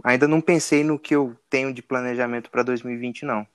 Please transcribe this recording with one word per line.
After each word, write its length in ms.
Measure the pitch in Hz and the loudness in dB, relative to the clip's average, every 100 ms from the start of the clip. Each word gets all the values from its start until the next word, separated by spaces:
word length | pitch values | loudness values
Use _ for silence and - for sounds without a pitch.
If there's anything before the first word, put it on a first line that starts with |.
ainda 240 | 123 127 147 | 0 4 4
não 120 | 160 | 4
pensei 440 | 160 165 - 147 | 2 2 2 2
no 140 | 151 147 | 2 -2
que 160 | - | 0
eu 200 | 147 131 117 _ | 2 2 -4 _
tenho 240 | 135 135 | -2 -2
de 100 | 123 | -6
planejamento 680 | - 127 123 123 120 120 117 | -6 -4 -2 -2 -2 -4 -4
pra 120 | 123 | -2
dois 200 | 123 123 | 0 -2
mil 120 | 123 | -4
e 40 | 120 | -8
vinte, 260 | 123 120 | -8 -8
não. 220 | 147 107 107 | -6 -4 -6